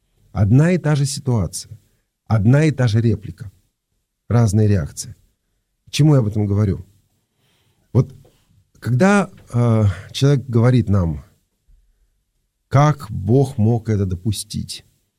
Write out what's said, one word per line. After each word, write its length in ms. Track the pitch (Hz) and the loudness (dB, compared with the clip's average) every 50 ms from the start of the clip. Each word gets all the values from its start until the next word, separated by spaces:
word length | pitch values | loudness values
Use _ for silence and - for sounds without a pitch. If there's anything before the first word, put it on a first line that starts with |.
| _ _ _ _ _ _ - | _ _ _ _ _ _ -4
Одна 400 | 92 107 95 120 135 156 170 185 | -2 0 2 4 4 4 2 0
и 60 | 170 | 0
та 160 | - 151 151 | -2 -2 -2
же 120 | 139 143 | 0 -2
ситуация, 720 | 139 - - - 127 123 110 87 73 - - - - - - _ _ _ _ _ _ _ _ _ | -4 -6 -6 -6 -4 -4 -2 -4 -6 -8 -12 -16 -18 -20 -20 _ _ _ _ _ _ _ _ _
одна 400 | - 107 113 95 117 131 143 160 | -2 -2 0 2 4 4 4 4
и 40 | 160 | 2
та 160 | 135 - 127 | 0 0 0
же 140 | 120 101 117 | 0 0 0
реплика, 500 | 113 117 104 - - - 87 - - - - _ _ _ _ _ _ _ _ _ _ _ _ _ _ - | 0 0 -2 -4 -6 -12 -16 -18 -20 -20 -20 _ _ _ _ _ _ _ _ _ _ _ _ _ _ -2
разная 380 | 104 120 120 104 92 110 107 | 0 2 2 2 2 2 2
реакция. 500 | 104 104 92 73 67 - - - - - - _ _ _ _ _ _ _ _ _ _ _ _ _ | 2 2 0 -2 -4 -10 -14 -16 -16 -18 -20 _ _ _ _ _ _ _ _ _ _ _ _ _
К 40 | _ | _
чему 220 | - - 143 156 147 | -2 0 2 4 4
я 80 | 135 | 2
об 60 | 113 | 2
этом 180 | 104 98 107 104 | 0 -2 -2 -2
говорю? 400 | 98 98 101 107 95 85 82 87 - _ _ _ _ _ _ _ _ _ _ _ _ _ _ _ _ _ _ _ _ - | -2 0 0 0 -2 -2 -6 -10 -16 _ _ _ _ _ _ _ _ _ _ _ _ _ _ _ _ _ _ _ _ -2
Вот 200 | 123 - - - - - _ _ _ _ _ _ _ _ _ _ _ | 0 0 -2 -4 -18 -20 _ _ _ _ _ _ _ _ _ _ _
когда, 520 | - 113 123 123 185 190 208 202 185 - - - - - - | -6 -4 0 2 2 4 2 2 0 -2 -6 -16 -14 -6 -2
э, 300 | 120 120 120 113 110 107 101 85 - - - - | 0 0 2 2 2 2 0 0 -4 -8 -16 -6
человек 320 | - 131 139 143 131 107 | 0 0 2 2 0 -2
говорит 440 | - 113 117 113 123 123 123 107 90 | -2 0 2 2 4 2 2 2 2
нам: 340 | 98 101 87 82 78 69 - _ _ _ _ _ _ _ _ _ _ _ _ _ _ _ _ _ _ _ _ _ _ _ _ _ _ _ _ _ | 0 0 0 -2 -4 -6 -10 _ _ _ _ _ _ _ _ _ _ _ _ _ _ _ _ _ _ _ _ _ _ _ _ _ _ _ _ _
«Как 380 | - 135 147 151 143 - - - | 2 2 2 2 0 -2 -6 -12
Бог 460 | 92 92 92 98 117 139 139 131 - | -10 -6 -2 0 2 2 2 0 -2
мог 320 | - 104 110 120 113 104 - | -2 0 0 0 -2 -2 -2
это 160 | 110 95 101 | -2 -2 -2
допустить? 800 | 92 92 87 - 113 101 - - - - 87 85 - - - - _ _ _ _ _ _ | -4 -4 -6 -6 -6 -6 -6 -8 -12 -10 -12 -10 -12 -14 -18 -20 _ _ _ _ _ _